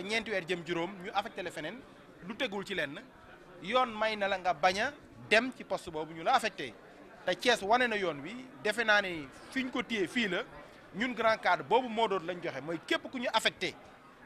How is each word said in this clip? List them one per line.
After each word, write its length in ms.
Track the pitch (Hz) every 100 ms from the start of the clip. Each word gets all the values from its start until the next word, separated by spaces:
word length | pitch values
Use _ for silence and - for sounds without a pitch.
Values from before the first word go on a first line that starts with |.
ñeenti 260 | 190 220 220
weer 160 | 196 160
jëm 160 | 180 160
juróom, 260 | 175 175 196
ñu 60 | 185 190
affecté 260 | 214 -
la 80 | 180
feneen, 300 | 165 156 240 - - - - 180
lu 80 | 226
tegul 280 | 262 202 190
ci 100 | 185
lenn, 260 | 143 170 - - - - - -
yoon 260 | 170 254 247 214
may 180 | 220 214
na 120 | 196
la 100 | 190
nga 160 | 180
bañ 260 | 160 185 190
a 120 | 254 - - - -
dem 220 | 208 254 -
ci 80 |
poste 260 | - 180 -
boobu 240 | 156 156
ñu 100 | 165
la 100 | 175 247
affecté. 380 | 220 - 131 - - - - - -
Te 60 | 180
Thiès 260 | 247 214
wane 240 | 190 240 247
na 80 | 214
yoon 220 | 180 147
wi, 240 | 151 247 - -
defe 200 | 214 214
naa 180 | 220 208
ne 260 | 190 165 135 - -
fi 120 | 262
ñu 80 | 254
ko 100 | 262
téye 240 | - 226 170
fii 200 | 247 214
la, 140 | 175 247 - - - - 185
ñun 180 | 254
Grand 240 | 226 226 220
Cadre 260 | 202 170
boobu 240 | 131 226 254
moo 180 | 220 220
doon 120 | 190 160
lañ 160 | 180
joxe, 180 | 160 131
mooy 180 | 147 160 -
képp 240 | 330 247
ku 60 | 247
ñu 100 | 240
affecté, 400 | 220 214 - 165 - - - - -